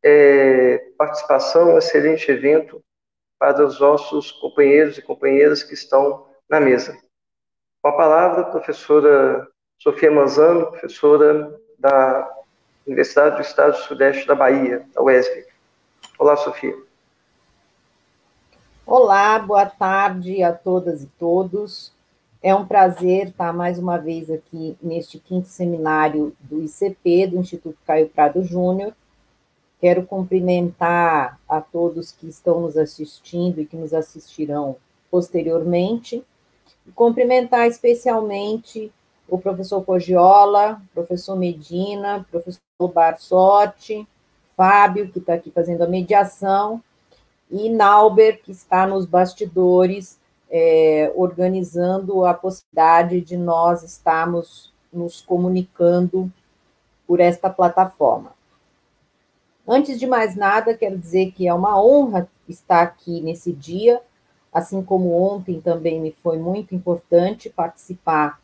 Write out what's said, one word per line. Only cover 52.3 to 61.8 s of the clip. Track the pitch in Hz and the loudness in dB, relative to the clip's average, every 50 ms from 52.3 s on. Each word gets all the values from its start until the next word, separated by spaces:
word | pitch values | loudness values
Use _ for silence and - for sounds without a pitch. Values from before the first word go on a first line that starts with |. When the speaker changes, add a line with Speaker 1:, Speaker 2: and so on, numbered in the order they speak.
| 175 | 0
Speaker 2:
possibilidade | 175 - 190 185 - _ _ _ 160 160 165 170 170 175 175 180 180 | -2 -6 -10 -10 -10 _ _ _ 2 4 4 4 4 2 2 -2 -6
de | 175 - 180 175 | -6 -6 -8 -6
nós | 175 175 165 165 170 175 170 170 | -4 -2 -2 0 2 0 0 -2
estarmos | 165 170 - - _ 170 160 160 165 175 175 170 170 - - - _ _ _ _ _ _ | -6 -16 -20 -6 _ -2 -2 -2 -2 -4 -6 -6 -8 -10 -20 -20 _ _ _ _ _ _
nos | - 175 170 170 - - | -12 -12 -12 -12 -12 -16
comunicando | _ _ 180 180 180 180 185 185 185 _ _ - 175 175 175 180 180 180 185 185 185 185 - _ _ _ _ _ _ _ _ _ _ _ _ _ _ | _ _ -2 -2 0 -2 -2 -4 -4 _ _ 0 0 2 2 2 -2 -2 -2 -6 -6 -6 -12 _ _ _ _ _ _ _ _ _ _ _ _ _ _
por | - 175 175 | -2 2 2
esta | 175 175 170 175 - 190 | 2 2 2 0 -6 -6
plataforma. | 185 - 180 175 175 190 185 185 _ _ 151 120 113 - - - _ _ _ _ _ _ _ _ _ _ _ _ _ _ _ _ _ _ _ _ _ _ _ _ _ _ _ | -2 0 0 0 2 0 -2 -2 _ _ 0 0 0 -2 -8 -16 _ _ _ _ _ _ _ _ _ _ _ _ _ _ _ _ _ _ _ _ _ _ _ _ _ _ _
Antes | - 233 277 294 285 262 233 | 0 0 0 0 -2 -6 -8
de | 254 | -4
mais | 254 254 233 220 208 180 | -2 0 0 -2 -2 -4
nada, | 202 202 196 202 220 226 226 226 | -2 -2 0 0 0 0 -2 -4
quero | - 226 196 190 185 | -4 -6 -6 -6 -10
dizer | 170 165 170 185 190 185 | -10 -4 -2 -2 -2 -2
que | _ - 185 175 | _ -4 -2 -2
é | 175 | 0
uma | 175 185 208 208 196 | 0 -2 0 0 4